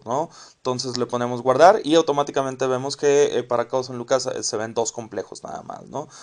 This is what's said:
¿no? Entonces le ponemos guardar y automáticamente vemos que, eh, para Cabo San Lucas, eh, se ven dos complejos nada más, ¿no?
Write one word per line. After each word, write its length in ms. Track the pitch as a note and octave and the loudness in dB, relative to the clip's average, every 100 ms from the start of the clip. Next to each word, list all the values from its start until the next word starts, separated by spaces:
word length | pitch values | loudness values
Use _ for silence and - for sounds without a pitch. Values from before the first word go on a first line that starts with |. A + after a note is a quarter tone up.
| G#2+ | -6
¿no? 240 | C3+ E3 - - _ | -4 -4 -10 -20 _
Entonces 400 | C3 B2 B2+ B2 | -6 -4 -4 -4
le 80 | A#2+ | -4
ponemos 380 | B2 A#2+ B2 | -4 -4 -2
guardar 360 | B2+ C3 E3+ G#3+ | 2 8 8 8
y 100 | C#3+ E3 | 4 2
automáticamente 680 | D#3 C#3+ C#3+ C#3+ C3+ B2+ C3 | 2 0 0 -2 -2 -2 -2
vemos 320 | B2+ C#3 C#3 | -2 -4 -2
que, 400 | D3 C#3+ D3 A#2+ | 2 4 4 0
eh, 60 | |
para 240 | B2 A#2+ A#2+ | -2 -2 -2
Cabo 160 | C3 | -4
San 140 | B2 B2 | -4 -6
Lucas, 260 | A#2+ C3 A2+ | -2 0 0
eh, 160 | - | -6
se 160 | G#2 G#2+ | -4 -4
ven 160 | A2+ | -4
dos 180 | A2+ A2+ | -4 -4
complejos 520 | - A2 G2+ - - | -6 -10 -10 -10 -12
nada 180 | - - | -12 -12
más, 240 | - - - | -12 -14 -12
¿no? 200 | C3 D3+ - | -12 -12 -16